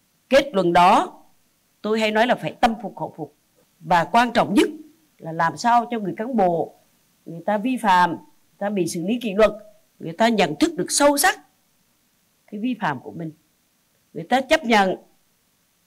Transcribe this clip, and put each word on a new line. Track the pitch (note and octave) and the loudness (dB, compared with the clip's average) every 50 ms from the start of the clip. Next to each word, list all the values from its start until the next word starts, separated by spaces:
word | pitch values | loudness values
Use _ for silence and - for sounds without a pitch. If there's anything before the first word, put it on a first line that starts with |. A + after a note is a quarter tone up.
| _ _ _ _ _ - | _ _ _ _ _ 2
Kết | B3+ C#4 - C#4+ - | 2 2 2 2 -2
luận | G3 F3+ E3+ F3 | 0 2 4 6
đó, | F3 F3 F#3 A3 D4 F#4 F4 - - - _ _ _ _ _ _ _ _ _ _ _ | 6 6 6 6 4 2 -2 -8 -18 -20 _ _ _ _ _ _ _ _ _ _ _
tôi | - G#3 A3 A3 | -6 -4 -2 0
hay | A3 G#3+ | 0 0
nói | G#3+ A3 A#3 | 2 2 2
là | B3 G#3 | 2 0
phải | - - G3+ - - | -2 -4 -10 -4 0
tâm | B3 A#3+ A3 - | 0 0 0 -2
phục | G3+ - - | -10 -12 -12
khẩu | - D#3 - - | -10 -12 -12 -12
phục. | - D3+ - _ _ _ _ _ _ _ _ _ _ | -14 -16 -16 _ _ _ _ _ _ _ _ _ _
Và | D#3 D#3+ F3+ E3+ D#3+ | -4 0 0 0 0
quan | - - A#3 B3 A#3 | 2 2 2 2 2
trọng | A#3+ G#3+ D#3+ C3+ G3+ | 2 0 0 2 2
nhất | D4+ G#4 - - - - - _ _ _ _ _ | 2 2 2 0 -10 -18 -20 _ _ _ _ _
là | - E3 D#3+ | -18 -14 -10
làm | D#3+ E3 E3 E3 - | -4 -2 -2 -2 -2
sao | - - A#3 A#3+ A#3+ A3+ A#3 | -2 0 2 2 2 2 0
cho | A#3+ A3+ | -6 -6
người | G#3 F3 - | -6 -6 -6
cán | - A3 B3+ C4 | -6 -6 -4 0
bộ, | G#3+ F#3 F3 E3+ D#3+ - - - _ _ _ _ _ _ _ _ _ - | 2 2 2 2 0 -4 -6 -10 _ _ _ _ _ _ _ _ _ -18
người | - E3 E3+ - | -16 -16 -10 -6
ta | G#3 G#3 | -4 -4
vi | G#3 G3 C4 C4 | -2 -2 -4 -4
phạm, | A3 A3+ G3+ F#3 F3+ F3+ E3+ | -2 2 4 4 4 4 2
người | D#3 - - _ _ _ _ _ _ | 0 -6 -12 _ _ _ _ _ _
ta | - G3+ G#3 | -8 -8 -4
bị | G#3 F#3+ E3+ | -2 -2 -2
xử | - - E3+ E3 | -2 -4 -6 -4
lý | G3 B3 A#3+ | -4 -4 -4
kỷ | B3 G#3+ F#3+ | -4 -4 0
luật, | G#3 G#3+ G#3 - - - - _ _ _ _ _ - | 2 2 2 2 -2 -16 -20 _ _ _ _ _ -16
người | - D#3+ E3 | -14 -8 -2
ta | - A3+ A#3+ | 0 0 2
nhận | A3+ G3 F3+ D3 D3+ - | 2 2 0 0 0 -2
thức | D4+ E4+ E4 | -2 -2 -2
được | - - - | -4 -6 -4
sâu | - - C#4+ D4 C#4+ | 0 2 2 2 2
sắc | C#4+ C#4+ - - - _ _ _ _ _ _ _ _ _ _ _ _ _ _ _ _ _ _ _ _ _ - | 2 0 -2 -2 -4 _ _ _ _ _ _ _ _ _ _ _ _ _ _ _ _ _ _ _ _ _ -16
cái | G#3 G#3 | -12 -8
vi | G#3+ B3+ A#3+ - | -6 -6 -6 -4
phạm | G3 D#3 C#3 A#2+ | -4 -4 -4 -6
của | - G#2+ | -10 -14
mình. | G2 E3 E3 D#3+ D3+ _ _ _ _ _ _ _ _ _ _ _ _ _ _ _ - | -14 -12 -12 -12 -14 _ _ _ _ _ _ _ _ _ _ _ _ _ _ _ -16
Người | D3 E3+ | -12 -6
ta | - A#3+ C4 | -2 -2 -2
chấp | C4 - D#4 D#4+ D#4+ | 0 0 -2 -2 0
nhận | A3+ A3+ G#3 G3 F#3+ - - - _ _ _ _ _ _ _ _ _ _ _ _ _ _ _ _ | 0 2 2 2 0 -2 -6 -10 _ _ _ _ _ _ _ _ _ _ _ _ _ _ _ _